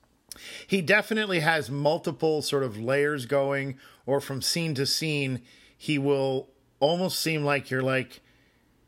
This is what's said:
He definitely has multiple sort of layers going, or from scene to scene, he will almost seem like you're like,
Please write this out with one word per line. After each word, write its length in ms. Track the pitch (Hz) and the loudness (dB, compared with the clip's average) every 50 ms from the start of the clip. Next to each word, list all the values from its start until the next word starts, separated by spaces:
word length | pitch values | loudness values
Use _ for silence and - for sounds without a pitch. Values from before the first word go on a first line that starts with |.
| _ _ _ _ _ - - - - - - - - | _ _ _ _ _ -20 -20 -18 -18 -16 -16 -16 -4
He 140 | - 196 196 | 0 0 2
definitely 580 | 160 135 196 214 202 - 220 220 214 196 185 170 | 4 4 4 2 2 0 -2 -2 0 0 0 0
has 300 | 147 170 160 156 139 - | 2 2 2 2 0 -2
multiple 720 | 139 143 147 147 165 170 - 175 139 - 160 160 156 151 | -2 0 2 2 2 2 0 -4 -4 0 0 0 0 0
sort 200 | 135 - 147 139 | -2 -2 0 0
of 160 | 135 123 101 107 | 0 -2 -4 -4
layers 480 | 113 120 135 143 143 147 151 139 120 | -2 0 0 2 2 0 0 -4 -2
going, 520 | 117 143 139 135 139 139 139 135 139 135 - - - - _ _ | 0 0 2 2 2 0 -2 -4 -6 -8 -12 -16 -20 -20 _ _
or 140 | 127 139 135 | -2 -2 -2
from 200 | - - 139 127 | -2 -4 -6 -4
scene 320 | - - - 175 165 160 143 | -2 -2 -2 0 -2 -2 -2
to 120 | 127 139 | -2 -2
scene, 560 | - - - 165 156 147 143 139 131 127 123 - - - - - - _ | 0 -2 -2 -2 -2 -2 -2 -2 -2 -4 -6 -8 -12 -20 -20 -20 -20 _
he 220 | - - - 151 139 | -8 -4 -2 0 2
will 500 | 135 143 143 135 135 135 131 135 - - _ _ _ _ _ - | 2 2 2 2 2 0 0 -2 -4 -8 _ _ _ _ _ 2
almost 400 | 139 151 175 175 185 175 - - | 2 4 4 2 0 0 -2 -2
seem 240 | - 160 160 151 143 | -2 0 0 0 2
like 260 | 143 143 135 - - | 2 0 0 -2 -2
you're 120 | 131 131 | -2 0
like, 380 | 131 131 131 131 127 - - - _ _ _ _ _ _ _ _ _ _ _ _ _ | 0 0 0 0 -2 -4 -10 -20 _ _ _ _ _ _ _ _ _ _ _ _ _